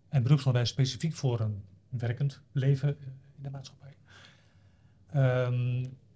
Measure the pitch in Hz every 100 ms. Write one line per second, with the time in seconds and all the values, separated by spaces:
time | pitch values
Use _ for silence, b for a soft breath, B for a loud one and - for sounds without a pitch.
0 | _ 139 117 147 135 123 113 - 131 -
1 | 165 - 131 117 107 101 - - - 123
2 | 117 117 143 - - 139 131 139 143 143
3 | - - - - 139 139 131 - 139 -
4 | - b b b b b b b b b
5 | - 147 131 123 123 123 123 123 127 -
6 | _